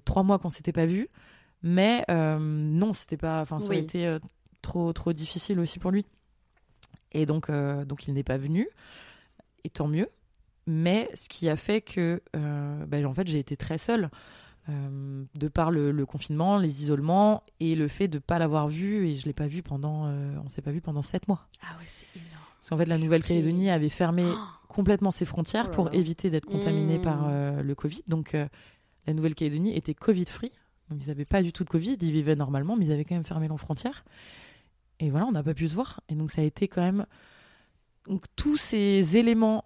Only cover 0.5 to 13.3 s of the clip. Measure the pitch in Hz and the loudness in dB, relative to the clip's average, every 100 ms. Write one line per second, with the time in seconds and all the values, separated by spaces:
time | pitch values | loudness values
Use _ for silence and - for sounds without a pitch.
0.5 | - - 170 165 185 247 - - - _ | -6 -4 0 2 2 -2 -10 -20 -20 _
1.5 | _ 170 180 202 240 - 170 156 156 156 | _ 0 4 4 4 2 2 2 2 0
2.5 | 151 151 156 208 196 - 156 165 160 156 | 0 0 2 2 -2 -6 -6 -2 -2 -4
3.5 | 156 202 190 160 180 170 160 - _ _ | -4 -2 -2 -2 -2 -2 -2 -6 _ _
4.5 | _ - 175 170 165 - 160 156 175 - | _ -6 -2 -2 -2 -2 -4 -4 -6 -2
5.5 | 190 165 180 180 190 202 _ _ _ _ | 0 -2 -2 -2 0 -2 _ _ _ _
6.5 | _ _ _ - - _ 151 151 156 - | _ _ _ -20 -20 _ -2 0 0 -2
7.5 | 147 143 143 139 139 - 139 131 131 139 | -2 -2 -4 -6 -8 -4 -4 -2 -2 0
8.5 | 165 320 - - - - - _ _ _ | 0 -2 -6 -20 -20 -20 -20 _ _ _
9.5 | _ - - 151 151 214 - _ _ _ | _ -10 -4 -2 0 -2 -6 _ _ _
10.5 | _ - 160 170 208 233 - - - 165 | _ -4 0 2 2 0 -8 -14 -4 0
11.5 | 156 - 214 - - 170 175 - 156 147 | 0 0 -2 0 -2 0 0 -4 -6 -4
12.5 | 147 143 147 151 147 143 131 185 | -4 -4 -6 -4 -2 0 -2 -2